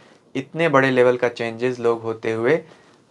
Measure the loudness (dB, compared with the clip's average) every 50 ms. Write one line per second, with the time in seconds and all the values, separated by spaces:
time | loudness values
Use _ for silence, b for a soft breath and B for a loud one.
0 | b b b b b _ -10 -10 -10 -8 -4 -2 0 2 4 4 4 4 4 4
1 | 4 4 4 2 -2 -4 -2 -4 -6 -6 -6 -4 -4 -4 -2 0 0 0 0 -2
2 | -4 -8 -8 -6 -4 -4 -4 0 0 0 0 0 -2 b b b b b b b
3 | b -18